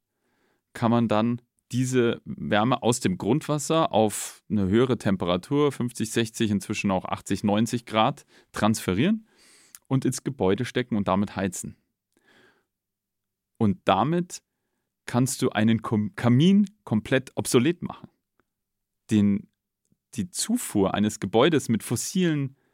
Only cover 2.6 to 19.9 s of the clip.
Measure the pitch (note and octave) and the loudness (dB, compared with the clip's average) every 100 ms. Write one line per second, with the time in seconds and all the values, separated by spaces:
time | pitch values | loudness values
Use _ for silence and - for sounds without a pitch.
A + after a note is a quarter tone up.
2.6 | A2+ C3 A2 B2 - F#2 F#2+ C#3+ - D3 | 2 2 0 0 0 -2 0 -2 -2 -4
3.6 | - D#3+ D#3+ - A2 - - - - G#2+ | 0 2 2 2 0 0 -10 -14 -6 -2
4.6 | F#2+ G#2+ B2+ B2 A#2 F#2+ F2+ F2+ - C#3+ | 2 2 2 0 -2 -2 0 -2 -2 0
5.6 | D3 C3+ B2 - A2 - A2+ - A2+ G#2 | 0 -2 -6 -6 -4 -2 -2 -2 0 0
6.6 | - G#2+ G2+ F#2 - - - G2+ G#2 G#2 | -2 -4 -2 -2 -2 -8 -4 -4 0 0
7.6 | A2+ A#2+ - A2 A2+ C#3 - _ _ - | 0 -4 -4 0 0 -2 -12 _ _ -2
8.6 | G#2+ A2 - F#2 D#3 A3 - _ _ _ | 0 0 -2 0 0 0 -6 _ _ _
9.6 | _ - - C3+ B2+ B2+ - - F#2+ G2 | _ -20 -4 -2 -2 -4 -6 -2 0 0
10.6 | B2 - B2 G#2+ F#2+ F#2+ G#2 - F#2+ - | -2 -4 -4 -2 0 0 0 -2 -4 -6
11.6 | - - _ _ _ _ _ _ _ _ | -12 -16 _ _ _ _ _ _ _ _
12.6 | _ _ _ _ _ _ _ _ _ - | _ _ _ _ _ _ _ _ _ -2
13.6 | A2 F#2 - F#2+ A#2+ F3 F3+ - _ _ | 0 0 2 2 2 0 -4 -10 _ _
14.6 | _ _ _ _ - A#2+ B2+ - B2+ - | _ _ _ _ -4 0 0 0 -2 0
15.6 | A2 A2+ - A2 G#2 - A#2+ B2 E3+ G3 | 2 2 0 -2 -2 -2 2 4 6 4
16.6 | G3+ - - A2 - C3 C3 - A2 B2+ | 2 -4 -4 -4 0 -2 -2 -6 0 2
17.6 | B2+ F3 - - - _ _ _ _ _ | 2 0 -6 -12 -20 _ _ _ _ _
18.6 | _ _ _ _ - A2 G2+ G2+ - _ | _ _ _ _ 0 2 2 0 -4 _
19.6 | _ _ _ | _ _ _